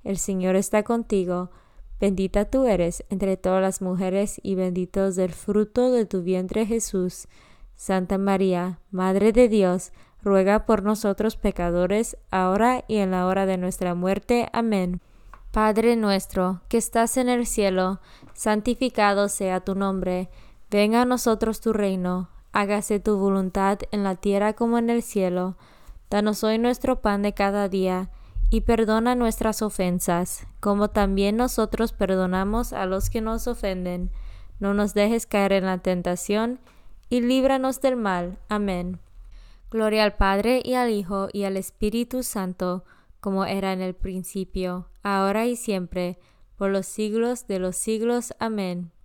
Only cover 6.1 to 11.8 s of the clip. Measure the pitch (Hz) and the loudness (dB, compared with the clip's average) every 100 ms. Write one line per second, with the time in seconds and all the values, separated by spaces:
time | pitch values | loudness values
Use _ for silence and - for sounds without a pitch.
6.1 | 190 175 185 185 220 214 233 - 190 180 | -2 0 -2 0 -2 0 -2 -2 -2 -2
7.1 | - - - - - - - - 190 180 | -6 -20 -20 -20 -20 -20 -14 -2 -2 0
8.1 | 196 196 196 190 175 180 175 - 185 185 | 0 2 2 2 0 -2 -8 -10 -2 0
9.1 | 190 214 220 247 214 185 180 - - - | 4 4 6 6 6 4 2 -4 -16 -20
10.1 | - 202 196 190 214 - 214 196 214 214 | -6 2 4 6 4 4 2 2 0 0
11.1 | 190 214 - 202 - 175 175 | 0 0 0 -2 0 0 2